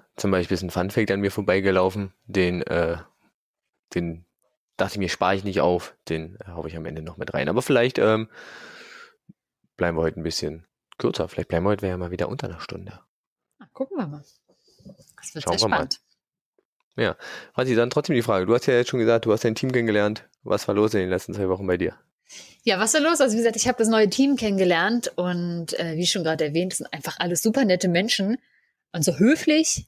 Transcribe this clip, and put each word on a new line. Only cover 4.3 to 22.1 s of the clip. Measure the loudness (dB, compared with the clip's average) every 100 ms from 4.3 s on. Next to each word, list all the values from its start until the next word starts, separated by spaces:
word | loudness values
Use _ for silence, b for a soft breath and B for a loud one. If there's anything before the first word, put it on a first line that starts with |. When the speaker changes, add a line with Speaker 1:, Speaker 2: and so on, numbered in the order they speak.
| _ _ _ _ -4
Speaker 1:
dachte | -4
ich | -2
mir, | -4
spare | 0 0
ich | 0
nicht | -2 0
auf. | 2 2 -2 -16 -8
Den, | -8 -8 -16
äh, | -16
hau | -10 -10
ich | -8
am |
Ende | -10 -10
noch | -12 -10
mit | -6
rein. | -4 0
Aber | -2
vielleicht, | 2 2 2 2
ähm, | 4 2 -2 B B B B B B B B B _ -20 _ _ _ -2
bleiben | -2 0
wir |
heute | -2 -2
ein |
bisschen | -6 -4 -6 -10 -18 _ _ -4
kürzer. | -2 -2 -6
Vielleicht | -6 -2
bleiben | 0
wir | 0
heute | 0 -2
ja | -4
mal | -6
wieder | -6 -6
unter | -6 -10
einer | -10
Stunde. | -12 -14 -14 -20 _ _ _ _ _ _
Speaker 2:
Na, | -18
gucken | -12 -8 -6
wir | -8
mal. | -10 -18 _ _ _ _ _ -20 -20 _ -20
Das | -16
wird | -10
Speaker 1:
Schauen | -4 0
Speaker 2:
sehr | 0
Speaker 1:
wir |
mal. | 0
Speaker 2:
spannend. | -2 -6 _ _ _ _ _ _ _ _ _ -2
Speaker 1:
Ja, | -2 -2 B B B
Franzi, | -4 0
dann | 2 2
trotzdem | 0 2
die | 0
Frage. | 2 2 4
Du |
hast | 2 4
ja |
jetzt | 2 2
schon | 2
gesagt, | 4 4
du | 4
hast | 2
dein | 2
Team | 0 0
kennengelernt. | 0 2 2 2 -2 -12 _
Was | -2 -2 0
war |
los | 2 4
in | 2
den | 0
letzten | -2 -4
zwei | -4 -2
Wochen | -2 0
bei | 0
dir? | -2 -6 _